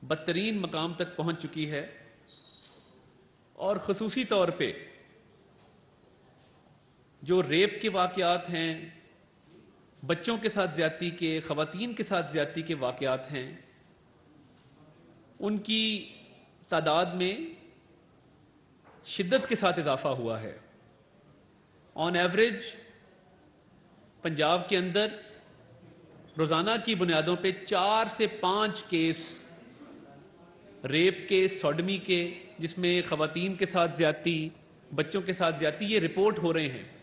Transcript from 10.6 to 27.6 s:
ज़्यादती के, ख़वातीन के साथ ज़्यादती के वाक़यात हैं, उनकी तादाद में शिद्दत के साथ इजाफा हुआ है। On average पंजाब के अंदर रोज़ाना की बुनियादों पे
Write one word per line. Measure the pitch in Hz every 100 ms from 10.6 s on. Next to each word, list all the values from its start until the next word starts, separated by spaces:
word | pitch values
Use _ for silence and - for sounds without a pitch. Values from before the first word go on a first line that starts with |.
| 185
ज़्यादती | 156 160 160 175
के, | 170 165 160
ख़वातीन | 151 147 156 180 240
के | 220
साथ | 220 190 156
ज़्यादती | 156 147 165
के | 160 156
वाक़यात | 127 127 135 127 131
हैं, | 151 127 160 - - - _ _ _ - - - - - - - - - - - -
उनकी | 196 214 214 220 220 208 - - - - - - -
तादाद | 165 156 156 180
में | 180 180 214 330 - - - _ - _ _ _ - - _ _ _ - - -
शिद्दत | - 180 262 -
के | 220
साथ | 196 170
इजाफा | 151 131 151
हुआ | 127 117 110
है। | 110 73 - - - - _ _ - - - _ _ - _ -
On | 165 175
average | 180 185 233 196 - - - - - - - - - _ _ - - - - -
पंजाब | 170 156 151 175 175
के | 190
अंदर | 185 180 214 - - - - - - - - - - - - -
रोज़ाना | 156 160 185 226
की | -
बुनियादों | 208 180 160 156 180
पे | 190 185